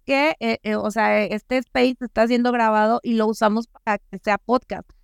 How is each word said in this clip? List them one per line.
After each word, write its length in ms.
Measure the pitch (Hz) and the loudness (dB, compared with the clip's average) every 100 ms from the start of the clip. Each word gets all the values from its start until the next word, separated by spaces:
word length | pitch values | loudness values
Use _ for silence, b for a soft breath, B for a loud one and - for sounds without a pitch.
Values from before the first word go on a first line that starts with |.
| - | -2
qué? 280 | 269 302 - | 0 0 -2
Eh, 180 | 226 226 | -4 -4
eh, 140 | 214 214 | -4 -4
o 140 | 208 | -4
sea, 320 | 220 208 208 | -2 0 2
este 360 | 202 208 - 254 | 0 -4 -4 -4
space 380 | 240 - 247 254 | -2 0 0 0
está 260 | 240 - 233 | -4 0 2
siendo 260 | 240 247 | 2 0
grabado 480 | 240 220 214 214 233 | 0 2 2 2 0
y 120 | 247 | 0
lo 120 | 226 220 | 0 0
usamos 400 | 214 214 214 233 | 0 0 0 -4
para 320 | _ - 202 | _ -6 -6
que 200 | - 190 | -6 -8
sea 200 | - 202 | -4 -4
podcast. 500 | - 247 - 185 - _ | 0 -2 -2 -10 -12 _